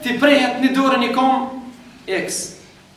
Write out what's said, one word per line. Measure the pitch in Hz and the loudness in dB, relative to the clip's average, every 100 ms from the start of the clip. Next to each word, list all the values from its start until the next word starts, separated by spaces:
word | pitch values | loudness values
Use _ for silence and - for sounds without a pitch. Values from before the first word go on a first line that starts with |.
t'i | 247 240 | -6 2
prehet | 285 269 247 240 | 4 4 2 0
një | 262 | 0
dorë | 262 269 254 | 2 2 2
një | 233 | 0
kom | 247 262 262 247 - - - - - - | 2 2 2 -2 -10 -14 -18 -20 -16 -6
X. | 185 - - - - - - - | -6 -4 -8 -10 -14 -20 -20 -20